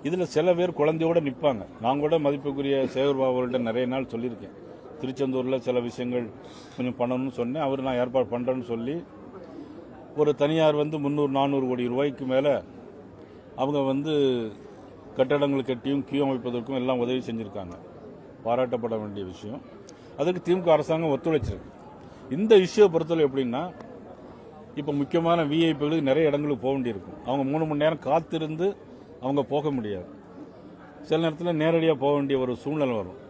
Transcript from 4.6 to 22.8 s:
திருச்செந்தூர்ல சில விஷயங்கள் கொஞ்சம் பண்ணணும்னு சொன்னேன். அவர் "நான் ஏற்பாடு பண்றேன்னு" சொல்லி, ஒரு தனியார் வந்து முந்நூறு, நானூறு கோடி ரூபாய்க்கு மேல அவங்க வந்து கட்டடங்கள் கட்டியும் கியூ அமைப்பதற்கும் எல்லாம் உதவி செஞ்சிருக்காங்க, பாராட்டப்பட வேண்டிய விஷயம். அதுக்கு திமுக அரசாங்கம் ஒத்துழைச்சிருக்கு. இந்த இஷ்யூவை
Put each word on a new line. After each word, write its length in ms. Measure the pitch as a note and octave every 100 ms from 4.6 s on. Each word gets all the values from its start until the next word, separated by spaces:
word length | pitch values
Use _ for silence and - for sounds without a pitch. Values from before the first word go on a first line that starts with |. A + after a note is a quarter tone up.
| - - - -
திருச்செந்தூர்ல 560 | C3 C3+ C#3 C3 B2+ C3
சில 220 | A#2+ B2
விஷயங்கள் 500 | A#2+ A2+ B2 B2 A#2 - - - - -
கொஞ்சம் 200 | B2 A#2+
பண்ணணும்னு 320 | B2 B2+ C3
சொன்னேன். 300 | B2 A#2+ C#3+
அவர் 200 | C#3+ C3+
"நான் 140 | C3 B2+
ஏற்பாடு 440 | B2 B2+ A2+ A#2+
பண்றேன்னு" 220 | B2 C3
சொல்லி, 420 | A#2+ A#2 A#2 D#3+ E3+ - - - - - - - - - - -
ஒரு 180 | D3 D3
தனியார் 400 | C#3+ D#3+ D#3 D3
வந்து 240 | D3 D#3
முந்நூறு, 320 | C#3+ D3 D3
நானூறு 360 | C3+ C#3 C#3 C3
கோடி 200 | B2 B2
ரூபாய்க்கு 380 | B2 C#3+ C3 C3
மேல 380 | C3 C#3+ B2 E2+ - - - - - - - - -
அவங்க 260 | C3+ D3
வந்து 720 | C3+ C3+ D3 D3+ C#3 B2 A2+ G2+ - - - - - -
கட்டடங்கள் 480 | C3 D3 C#3+ C#3
கட்டியும் 400 | B2+ B2 C3 C#3+
கியூ 220 | B2+ C#3 C#3
அமைப்பதற்கும் 500 | C3 B2 A#2+ A2+ C3+
எல்லாம் 240 | B2+ B2+
உதவி 200 | A#2+ B2+
செஞ்சிருக்காங்க, 560 | A#2 A2+ G#2+ G2+ F#2 E2+ - - - - - - A2+
பாராட்டப்பட 540 | A#2+ B2+ B2 A2+ A2
வேண்டிய 260 | G#2+ G2+ F#2
விஷயம். 360 | F2+ G#2 B2 - - - - - -
அதுக்கு 380 | D3+ F3+ - F#3
திமுக 140 | F3
அரசாங்கம் 500 | D#3 D3 D#3+ E3 C3+
ஒத்துழைச்சிருக்கு. 520 | E3+ D#3 - F#2+ - - - - - - -
இந்த 260 | C#3 G#3+ G#3+
இஷ்யூவை 320 | F#3 -